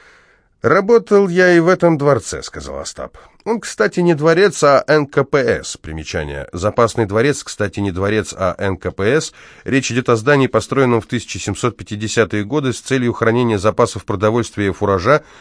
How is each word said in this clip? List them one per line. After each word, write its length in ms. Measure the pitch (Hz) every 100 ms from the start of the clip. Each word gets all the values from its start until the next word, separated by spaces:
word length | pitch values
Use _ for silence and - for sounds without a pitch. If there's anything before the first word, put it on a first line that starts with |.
| _ _ _ _ _ _
"Работал 680 | 117 175 196 233 - 202 196
я 280 | 175 180 175
и 40 |
в 80 | 165
этом 280 | 185 170 156
дворце", — 460 | 143 123 - 71
сказал 360 | - 76 69 69
Остап. 380 | - - 67 - - _ -
"Он, 120 | 233
кстати, 420 | - - 208 -
не 120 | 175
дворец, 500 | 151 160 165 196 -
а 220 | 143 135 -
Н 200 | 151 139
К 180 | 143
П 380 | 135 147 120 87
С". 140 | - -
Примечание. 680 | - 80 76 90 76 71 67
Запасный 540 | 87 101 104 117 - 104
дворец, 360 | 104 135 139
кстати, 380 | - - 104 104
не 100 | 101
дворец, 440 | 87 98 107 95 -
а 180 | 92 -
Н 180 | 98 90
К 140 | 90
П 280 | 76 101 151
С. 140 | - - - -
Речь 260 | - 135 -
идет 200 | 117 123
о 60 | 117
здании, 300 | 113 143 127
построенном 540 | 110 - 131 127 117
в 60 | -
тысяча 320 | 120 - 101
семьсот 400 | - 95 120 -
пятидесятые 680 | 92 104 110 - 107 107
годы 300 | 104 147 131
с 60 | 113
целью 340 | - 135 120
хранения 420 | 107 113 117 120 104
запасов 480 | 107 - 117 104
продовольствия 640 | - 101 107 117 113 - 101
и 60 |
фуража 500 | 87 101 98 101 147 - -